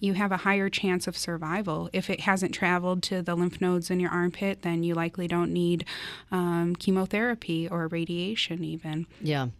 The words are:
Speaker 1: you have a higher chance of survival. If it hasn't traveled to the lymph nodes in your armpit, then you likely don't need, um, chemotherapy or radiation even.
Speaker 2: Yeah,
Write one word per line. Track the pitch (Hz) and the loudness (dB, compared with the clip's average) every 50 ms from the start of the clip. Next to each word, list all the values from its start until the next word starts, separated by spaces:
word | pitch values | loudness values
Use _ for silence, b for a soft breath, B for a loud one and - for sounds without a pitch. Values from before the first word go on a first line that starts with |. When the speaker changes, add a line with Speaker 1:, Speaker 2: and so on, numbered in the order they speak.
Speaker 1:
you | 202 196 190 | 0 0 2
have | 190 208 196 190 | 2 2 2 2
a | 180 | 2
higher | - 196 202 202 196 196 | 2 2 2 4 2 2
chance | - - - 190 180 180 - 185 | 0 0 2 2 2 2 0 -2
of | 170 | -6
survival. | - - - 170 165 165 156 170 208 208 180 151 165 170 170 - | -4 -4 -4 -4 -4 -2 -2 -2 -2 -2 -2 -2 -2 -2 -2 -2
If | 190 185 - | -2 -2 -2
it | 190 - | -2 -2
hasn't | - 208 190 185 190 - - | 2 2 2 4 2 0 0
traveled | - 196 175 180 180 175 185 185 180 - | 2 2 4 4 4 2 2 0 0 0
to | - 196 180 | -2 -4 -2
the | 170 - 175 | -2 0 0
lymph | 170 175 180 - - | 2 2 2 2 0
nodes | 190 180 180 175 170 - | 2 2 2 2 2 0
in | 185 180 | 0 0
your | 180 - | 0 2
armpit, | - 175 175 175 175 - 202 196 190 196 - | 2 2 2 0 0 0 -2 -2 -2 -2 -2
then | 175 170 165 170 | -2 0 0 0
you | 170 170 | 0 0
likely | 165 165 170 165 185 175 170 | 0 0 -2 -2 -4 -4 0
don't | 170 175 175 165 170 | 0 2 2 2 2
need, | 175 175 175 175 165 - B B B B B B B B B | 2 2 2 2 2 -2 B B B B B B B B B
um, | - 180 175 175 170 170 170 175 180 | -2 0 0 2 2 2 2 0 0
chemotherapy | - - 196 190 190 185 185 - 208 226 247 233 226 - - 165 165 165 165 | 0 2 2 2 2 2 2 0 0 2 0 0 -2 -4 -4 -2 -2 -2 -2
or | 175 170 165 160 | -2 -2 -2 -2
radiation | 170 170 165 165 170 175 175 196 220 - - - 170 147 | -2 -2 -2 -2 -2 -4 -2 -2 -2 -2 -2 -2 -2 -4
even. | 160 156 160 160 - 156 151 160 170 - - - | -4 -6 -6 -6 -6 -6 -4 -4 -6 -6 -8 -6
Speaker 2:
Yeah, | - 151 147 139 131 123 - - | -2 0 0 0 0 -2 -4 -8